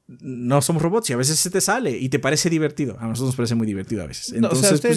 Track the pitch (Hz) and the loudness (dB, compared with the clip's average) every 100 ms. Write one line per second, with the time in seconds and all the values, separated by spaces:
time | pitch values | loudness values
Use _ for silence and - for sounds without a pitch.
0 | - 123 131 127 123 143 156 165 170 220 | -20 -16 -12 -6 0 2 2 2 2 0
1 | 220 120 131 160 180 185 - 233 196 107 | 0 0 0 0 0 0 0 0 0 -2
2 | 131 135 131 151 170 165 151 147 131 98 | -2 0 0 0 2 2 0 -2 -4 -4
3 | 113 113 131 127 117 117 110 98 92 107 | -6 -2 -2 0 0 0 0 -2 -4 -6
4 | 78 - - - 214 131 196 151 156 | -6 -10 -6 0 2 4 4 4 4